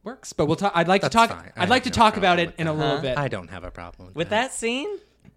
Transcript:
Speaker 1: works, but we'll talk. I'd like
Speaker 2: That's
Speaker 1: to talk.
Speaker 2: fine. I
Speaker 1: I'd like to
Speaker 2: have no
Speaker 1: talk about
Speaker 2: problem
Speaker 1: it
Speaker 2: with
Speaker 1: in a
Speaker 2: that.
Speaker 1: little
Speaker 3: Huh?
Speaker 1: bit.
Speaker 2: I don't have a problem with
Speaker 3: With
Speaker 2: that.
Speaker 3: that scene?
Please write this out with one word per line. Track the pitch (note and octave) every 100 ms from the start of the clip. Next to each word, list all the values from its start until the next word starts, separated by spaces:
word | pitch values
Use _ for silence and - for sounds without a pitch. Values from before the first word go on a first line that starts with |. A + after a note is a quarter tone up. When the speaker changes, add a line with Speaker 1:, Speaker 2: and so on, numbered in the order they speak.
Speaker 1:
works, | G#3+ C4 -
but | - D3+
we'll | D#3+
talk. | G3
I'd | F3 E3+
like | F#3+
Speaker 2:
That's | D3
Speaker 1:
to | A3+
talk. | A#3
Speaker 2:
fine. | E2+ E2+ -
I |
Speaker 1:
I'd | F3+
like | B3+
to | B3+
Speaker 2:
have | A3
no |
Speaker 1:
talk | A3 G#3
about | F#3 F3
Speaker 2:
problem |
Speaker 1:
it | E3+
Speaker 2:
with | -
Speaker 1:
in | D#3+
a |
Speaker 2:
that. | D3+
Speaker 1:
little | C#3 C#3+
Speaker 3:
Huh? |
Speaker 1:
bit. | C3+ B2+
Speaker 2:
I | C#3
don't | G#2 F2
have | F#2
a | F2+
problem | F2+ F2 - F#2
with | B2
Speaker 3:
With | E3+
Speaker 2:
that. | G#3+ B3+
Speaker 3:
that |
scene? | - A3+ B3+ F#4 G4+ _ _ -